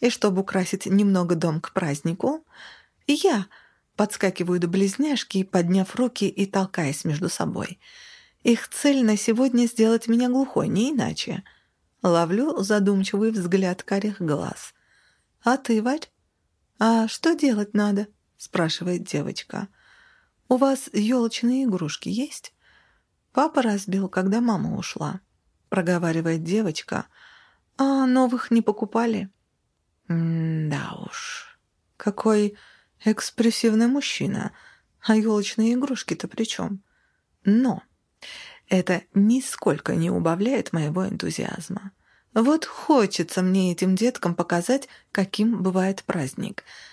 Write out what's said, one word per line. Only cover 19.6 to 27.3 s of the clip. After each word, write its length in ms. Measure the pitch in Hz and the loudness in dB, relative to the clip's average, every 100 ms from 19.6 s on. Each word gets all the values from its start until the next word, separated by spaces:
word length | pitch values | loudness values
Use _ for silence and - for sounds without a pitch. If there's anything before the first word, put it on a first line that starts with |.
| 196 _ _ _ _ _ _ _ - | -8 _ _ _ _ _ _ _ 0
«У 80 | 254 | 2
вас 320 | 269 269 - | 2 0 -2
елочные 680 | 208 214 254 233 - 233 254 | -2 0 2 0 0 0 2
игрушки 440 | 262 185 151 - - | 0 -2 -4 -6 -6
есть?» 460 | 214 294 - - _ _ _ _ _ _ _ _ | -4 -6 -10 -18 _ _ _ _ _ _ _ _
«Папа 280 | 254 311 294 | 0 2 2
разбил, 480 | 233 202 196 196 190 | 0 0 -2 -2 -2
когда 320 | 185 190 220 | 0 0 2
мама 380 | 240 185 139 - | 2 0 -2 -4
ушла», 420 | - - 151 190 _ _ _ _ - | -6 -6 -6 -8 _ _ _ _ -4
проговаривает 720 | 190 170 175 170 165 165 165 | -2 0 0 0 0 0 -2
девочка. 640 | 165 214 196 - - - - _ - | 0 0 0 -4 -6 -6 -8 _ -20